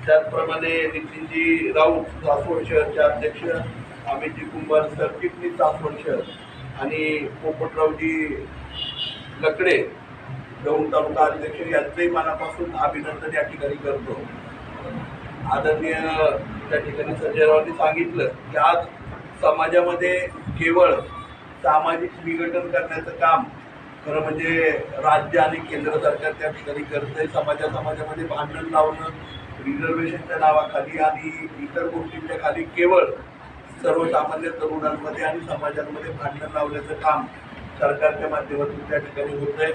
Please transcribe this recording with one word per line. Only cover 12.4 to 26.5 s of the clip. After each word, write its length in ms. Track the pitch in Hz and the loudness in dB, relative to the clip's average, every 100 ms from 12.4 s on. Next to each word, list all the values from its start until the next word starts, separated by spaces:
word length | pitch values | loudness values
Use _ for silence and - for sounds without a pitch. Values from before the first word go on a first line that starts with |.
| 160 175 170 165 | -6 -6 -6 0
अभिनंदन 580 | 147 156 147 143 151 | 0 0 -6 -6 -4
या 80 | 151 | -2
ठिकाणी 320 | 147 - 143 | -2 -2 -4
करतो. 460 | 147 143 - 117 - - - - - - - - - - - - - 127 | -2 -2 -4 -4 -8 -8 -12 -14 -14 -14 -10 -8 -8 -10 -12 -12 -8 -2
आदरणीय 400 | 143 156 151 160 160 160 156 151 135 - - - | 2 4 2 2 0 0 4 4 4 -4 -10 -2
त्या 80 | 147 | -2
ठिकाणी 360 | 147 143 147 | -2 -4 -4
संजय 320 | 160 156 151 156 | -2 -2 6 8
रावांनी 240 | 156 160 | 8 4
सांगितलं 560 | 165 151 160 170 - 127 | 2 2 2 0 0 -2
की 300 | - - 147 | -2 -4 4
आज 200 | 156 175 - - - - - - | 6 6 0 -10 -14 -14 -14 0
समाजामध्ये 760 | - 151 156 175 175 175 180 180 180 - - | 2 4 4 6 4 2 0 0 -2 -8 -10
केवळ 440 | - 165 175 175 139 - - - - - - | -2 2 8 8 6 -2 -12 -14 -16 -18 -2
सामाजिक 480 | 131 151 160 165 175 - | 4 4 4 0 -4 -6
विघटन 460 | 165 165 170 175 175 | -6 -2 -2 -2 0
करण्याचं 400 | 175 - 160 160 | -2 -2 -6 -8
काम 340 | - 165 156 - - - - - - 151 | 2 4 4 2 -10 -18 -18 -18 -12 -2
खरं 140 | 156 | -2
म्हणजे 640 | 156 156 165 165 160 - - | 0 -2 0 4 4 2 -4
राज्य 460 | - 151 151 - - | 0 4 4 4 4
आणि 180 | 156 160 | 4 2
केंद्र 360 | - 147 147 | -6 -4 -2
सरकार 400 | 151 151 - 151 | 2 2 2 -2
त्या 180 | - 151 | -2 -6